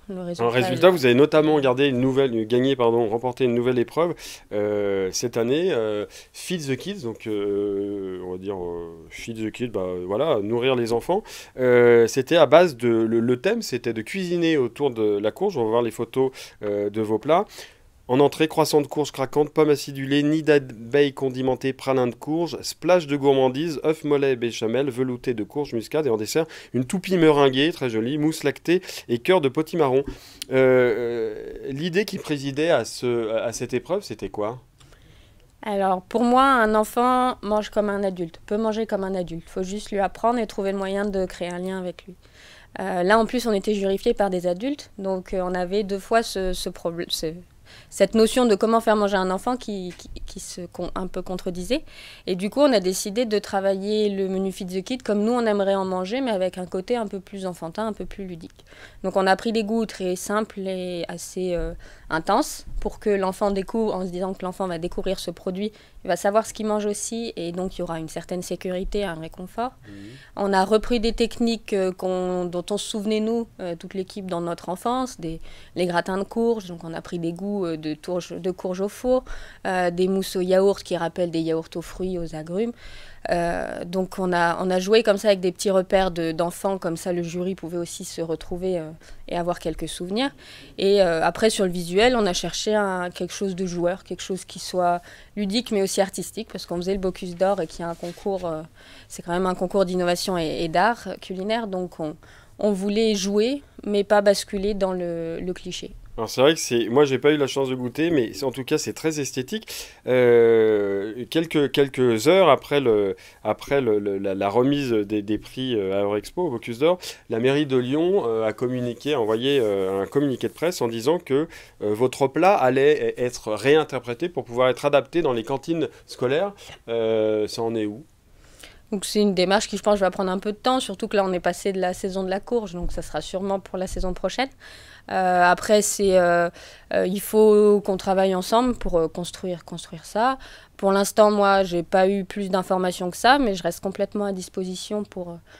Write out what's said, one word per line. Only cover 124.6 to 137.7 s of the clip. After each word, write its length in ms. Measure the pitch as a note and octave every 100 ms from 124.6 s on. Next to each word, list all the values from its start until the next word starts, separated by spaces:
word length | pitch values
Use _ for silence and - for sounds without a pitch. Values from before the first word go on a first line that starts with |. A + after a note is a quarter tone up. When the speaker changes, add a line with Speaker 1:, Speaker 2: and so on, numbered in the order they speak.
| B2+
Speaker 2:
être 160 | A#2+
adapté 380 | C#3+ C#3 C3+ E3+
dans 120 | D#3
les 100 | A#2+
cantines 440 | A2+ C#3 - E3 C#3 - -
scolaires. 440 | - B2+ D3 G3+ G3 - - -
Euh, 580 | A#2 A2 A2 G#2+ G#2+ G#2
ça 160 | -
en 100 | A2+
est 120 | A2+ G#2
où ? 180 | A2 - _ _ - - - - - -
Speaker 1:
Donc 140 | G3+ -
c'est 160 | G#3
une 120 | G#3
démarche 360 | F#3 F3+ G3+ -
qui, 80 | G3
je 40 |
pense, 180 | G#3+ G#3
va 120 | F#3
prendre 180 | F#3 F#3+
un 100 | F#3+
peu 120 | G#3+
de 60 | G#3
temps, 240 | B3+ C4
surtout 260 | B3+ F#3+ G#3+
que 80 | G#3
là, 80 |
on 80 | F#3+
est 80 | F3+
passé 320 | F3 F3+ G3+
de 80 | F#3+
la 140 | F3+
saison 300 | F#3 G3 F#3+
de 60 | F#3
la 120 | F#3+
courge, 320 | - A#3+ G3+
donc 180 | F3 E3+
ça 100 | -
sera 200 | - D3+
sûrement 400 | - F#3 G3 G3
pour 160 | - F#3+
la 100 | F#3
saison 260 | - F#3
prochaine. 360 | F3+ F#3 - C4+ - - - - - -
Euh, 340 | G3 F#3 F3+
après, 380 | F3 F3+ - G#3+
c'est, 380 | G3+ - G3 F#3
euh, 300 | F3 F3 F3 - - - -
euh, 140 | - F#3
il 140 | G3
faut 600 | - A3 G#3+ G#3 G#3